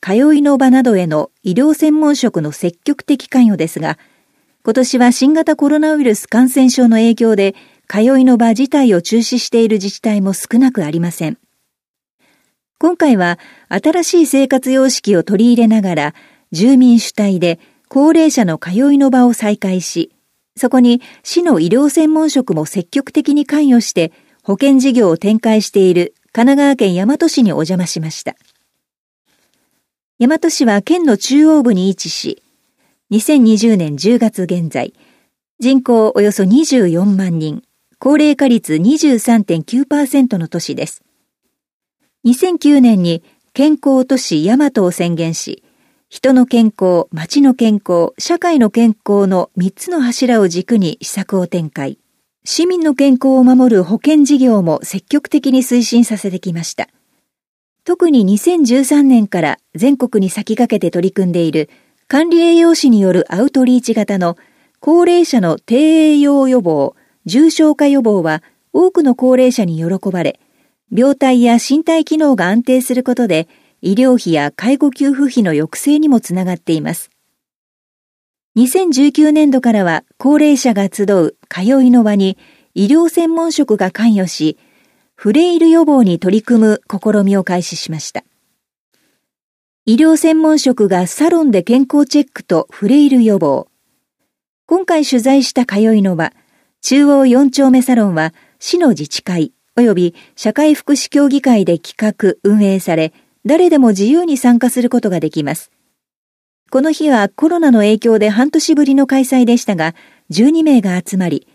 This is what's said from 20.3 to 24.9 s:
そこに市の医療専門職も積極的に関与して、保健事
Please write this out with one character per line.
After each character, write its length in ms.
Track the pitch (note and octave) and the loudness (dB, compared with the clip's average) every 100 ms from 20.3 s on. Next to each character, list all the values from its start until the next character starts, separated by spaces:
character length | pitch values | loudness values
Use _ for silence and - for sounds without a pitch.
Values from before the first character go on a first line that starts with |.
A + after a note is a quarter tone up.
| _ _ - | _ _ -6
そ 140 | B3+ | -2
こ 100 | C4 | 2
に 220 | B3 A#3+ - - | 2 2 -4 -20
市 200 | - F4 | -6 -4
の 180 | F4 G3 | 0 0
医 60 | E3 | 0
療 240 | A3+ D4 | 0 0
専 220 | E4 D#4 | 0 0
門 180 | D#4 D#4 | 0 0
職 240 | C#4+ B3+ | -2 -2
も 100 | D#3+ | -4
積 240 | D3+ G3 - | -4 -8 -6
極 220 | C#4 C#4 | -8 -6
的 240 | - D4 | -6 -2
に 120 | D4 C#4+ | -2 -2
関 220 | D4+ D4 | 0 2
与 180 | A#3+ - | 2 0
し 60 | |
て、 200 | - E3 _ _ _ | -4 -4 _ _ _
保 140 | - G3 | -6 -2
健 220 | C#4 C4+ | 2 2
事 140 | C4+ | 2